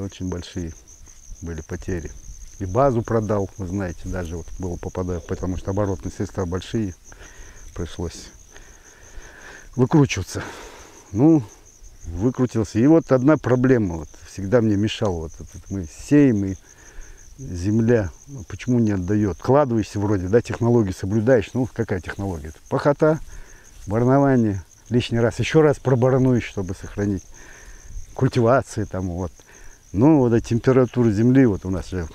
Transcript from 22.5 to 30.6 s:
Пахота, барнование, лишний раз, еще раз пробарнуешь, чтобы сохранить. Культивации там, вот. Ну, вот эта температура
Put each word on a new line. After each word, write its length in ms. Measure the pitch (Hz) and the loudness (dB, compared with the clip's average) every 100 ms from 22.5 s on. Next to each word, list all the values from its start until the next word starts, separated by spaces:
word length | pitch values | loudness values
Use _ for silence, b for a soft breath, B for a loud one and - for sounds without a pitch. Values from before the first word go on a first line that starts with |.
| - - | -16 -6
Пахота, 520 | 135 143 143 156 156 B B B B B B - | -2 0 2 2 2 B B B B B B -4
барнование, 760 | 110 123 139 139 127 110 98 - _ - | 0 4 4 4 4 2 -2 -8 _ -2
лишний 280 | 120 - 117 | -2 0 0
раз, 200 | 117 - | 0 0
еще 240 | 117 160 | 2 4
раз 160 | 151 135 | 4 2
пробарнуешь, 640 | 131 127 131 131 131 120 | 0 2 4 4 4 2
чтобы 300 | - 101 92 | -2 -8 -8
сохранить. 500 | 95 - - 104 95 - B B B B B B B - | -8 -10 -4 -2 -2 -6 B B B B B B B -10
Культивации 720 | - 131 127 113 131 - - | -2 0 2 4 4 0 -6
там, 240 | 98 95 92 | -6 -6 -6
вот. 240 | 85 90 - B B B B B | -4 -6 -10 B B B B B
Ну, 260 | 90 143 151 | 2 6 6
вот 140 | 120 | 4
эта 140 | 113 - | 2 2
температура 640 | 117 | 0